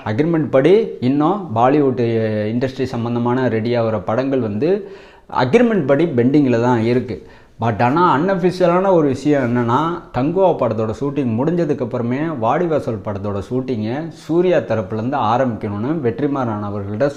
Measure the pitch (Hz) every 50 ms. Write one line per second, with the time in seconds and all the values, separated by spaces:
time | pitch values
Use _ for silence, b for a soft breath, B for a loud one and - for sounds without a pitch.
0 | - 104 110 110 151 170 170 160 147 113 127 135 139 156 190 220 226 - - -
1 | 120 127 139 143 151 165 190 208 185 156 110 117 120 131 143 151 143 135 123 123
2 | 120 117 113 113 110 110 107 107 107 107 113 123 131 127 127 - 131 - 123 117
3 | 113 120 120 120 120 120 123 131 131 120 110 113 107 120 120 120 117 113 110 104
4 | 90 - 110 120 135 139 135 131 117 107 104 107 135 165 196 208 196 B B B
5 | B B B B B B - - 127 127 147 240 247 226 220 190 143 131 143 143
6 | 170 170 139 117 117 151 139 151 143 127 120 113 117 123 123 113 110 117 123 127
7 | 107 104 104 - - B B B B B B B 120 117 110 92 120 120 135 170
8 | 180 170 143 131 165 190 196 175 175 180 175 - 180 175 170 180 190 196 185 170
9 | 151 143 131 127 - 151 147 139 131 117 120 123 120 117 120 139 156 165 175 -
10 | - - - 127 127 156 170 190 190 180 160 - 131 117 113 110 110 110 107 -
11 | 139 143 139 147 139 120 113 113 135 160 175 170 170 147 139 113 135 113 123 120
12 | 117 120 127 139 156 165 160 127 110 117 139 160 180 170 156 135 - 131 113 101
13 | 92 - 101 98 98 104 98 101 92 - 127 131 127 127 131 107 104 110 127 147
14 | 165 160 156 - - - 156 170 180 185 175 151 - - 113 110 104 92 110 110
15 | 110 127 143 139 117 107 117 127 135 123 110 95 - 107 101 101 110 135 165 170
16 | 131 113 110 - 143 147 139 135 127 113 107 104 104 104 101 104 98 98 107 107
17 | 135 147 -